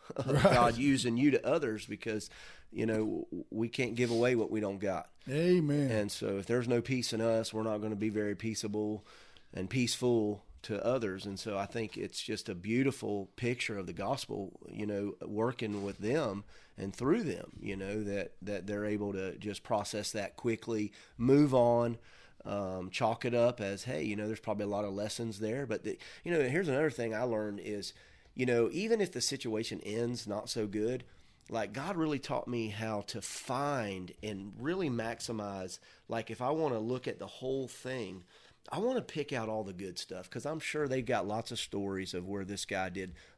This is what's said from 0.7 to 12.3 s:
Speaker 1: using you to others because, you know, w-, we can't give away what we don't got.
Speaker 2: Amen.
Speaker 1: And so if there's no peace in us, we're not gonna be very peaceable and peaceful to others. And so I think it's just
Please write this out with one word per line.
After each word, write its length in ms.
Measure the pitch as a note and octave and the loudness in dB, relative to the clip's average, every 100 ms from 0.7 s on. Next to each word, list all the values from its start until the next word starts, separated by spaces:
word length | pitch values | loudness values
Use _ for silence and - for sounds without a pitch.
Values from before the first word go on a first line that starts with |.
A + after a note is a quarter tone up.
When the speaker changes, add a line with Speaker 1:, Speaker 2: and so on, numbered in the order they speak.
| A#2 | 6
Speaker 1:
using 380 | C#3 C3+ B2 A#2 | 4 4 4 4
you 140 | C#3+ | 6
to 140 | B2+ A#2 | 6 4
others 400 | E3 C#3 G#2+ - | 2 2 -2 -6
because, 440 | A2 A#2 G#2+ - - - - - | -6 -2 -4 -4 -12 -16 -18 -10
you 140 | - A2+ | -2 2
know, 120 | A2 A2 F#2 - | 2 2 0 -4
w-, 160 | F2 - | -8 -6
we 200 | G#2+ A#2 | -2 -2
can't 260 | - A#2+ A#2 | 0 -2 2
give 160 | B2 | 2
away 240 | A#2 B2 B2 | 6 6 6
what 160 | G#2+ | 4
we 80 | G#2+ | 2
don't 200 | G#2 G2 | 0 0
got. 300 | G2 F2 - - - | -2 -2 -4 -12 -4
Speaker 2:
Amen. 600 | C#3 F3 F3+ D3 D3 C#3 | 2 6 6 6 4 4
Speaker 1:
And 220 | A2 G#2 | 2 2
so 260 | - G#2+ G2 | -2 -2 -2
if 60 | F#2+ | 0
there's 220 | A#2+ A#2+ | 0 4
no 140 | A#2+ | 2
peace 320 | A#2 B2+ A#2 | 2 0 0
in 80 | A2+ | 0
us, 320 | A2+ A2+ A2 | 2 2 0
we're 100 | A2 | -2
not 140 | A2 G#2+ | 0 0
gonna 140 | G#2+ G#2 | -2 0
be 140 | A2 | 0
very 260 | G#2 G#2 G2 | 2 0 -2
peaceable 720 | A2+ G#2+ A2 G#2 G#2+ G#2+ - - - - - | -2 -4 -2 0 0 -2 -8 -20 -20 -20 -12
and 160 | - F#2+ | -6 -2
peaceful 760 | C3 A#2+ - B2 A#2+ G#2 G2+ - - | 0 2 2 4 4 4 0 -6 -16
to 200 | - G#2 A2+ | -6 -2 0
others. 400 | B2+ A2 F#2+ G2+ | 0 0 -4 -6
And 140 | G2 | -6
so 180 | A2+ G2 | -4 -4
I 80 | G2+ | -2
think 320 | A#2 A2 G2 | -4 -6 -4
it's 240 | G2 - | -6 -6
just 280 | - | -4